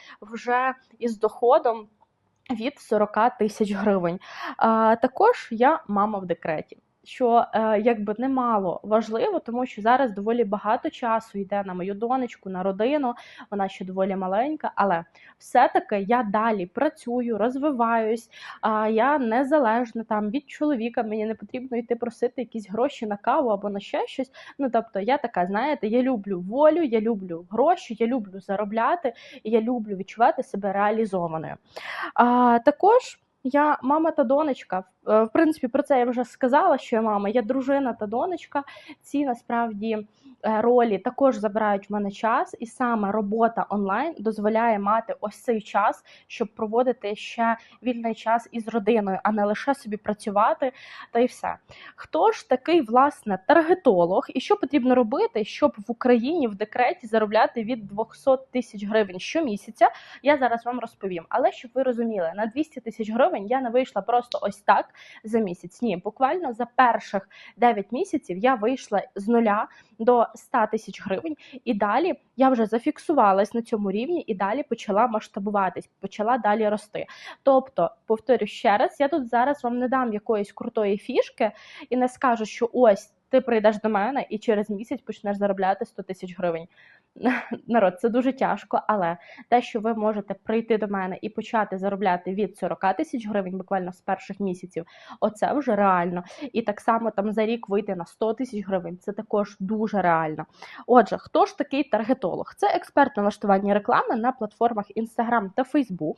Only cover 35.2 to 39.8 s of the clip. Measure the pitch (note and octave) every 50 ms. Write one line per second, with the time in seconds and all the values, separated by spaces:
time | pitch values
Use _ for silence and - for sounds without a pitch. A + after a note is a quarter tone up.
35.2 | A3 A3 - E4+ E4 D#4 D#4 - - A#3+ - C4+ C#4+ - C#4+ B3+ A#3+ B3 A#3+ A#3+
36.2 | B3 - - _ - B3+ B3+ D4 F#4 F#4 C#4+ B3+ - - A#3+ A3 A3+ A3 G#3 G3+
37.2 | G3 G3 G#3+ B3 A3+ G#3 C4 C4+ B3+ C4 C#4 C#4 C#4 A#3+ A#3 - G#3+ G#3 G#3+ B3
38.2 | D#4 F#4+ F4+ D#4 - - - C#4+ C#4+ - - - - - D4 _ _ - - C#4
39.2 | D4 C4+ A#3+ A#3+ _ - A#3+ A#3 A#3 A#3 G#3+ G3